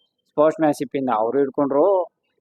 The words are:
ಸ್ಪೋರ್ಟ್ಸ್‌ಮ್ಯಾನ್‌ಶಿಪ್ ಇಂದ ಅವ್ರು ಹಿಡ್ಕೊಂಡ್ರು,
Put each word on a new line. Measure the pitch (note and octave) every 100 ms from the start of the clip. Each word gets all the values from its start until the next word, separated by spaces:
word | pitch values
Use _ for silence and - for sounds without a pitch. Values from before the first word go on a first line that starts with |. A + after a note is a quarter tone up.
| _ _ _
ಸ್ಪೋರ್ಟ್ಸ್‌ಮ್ಯಾನ್‌ಶಿಪ್ | - D#3 D#3+ D3+ C#3+ C#3+ C#3+
ಇಂದ | C3
ಅವ್ರು | A2 A#2 C3+
ಹಿಡ್ಕೊಂಡ್ರು, | C3+ D3 C3+ C#3 F#3 F#3 E3 _ _ _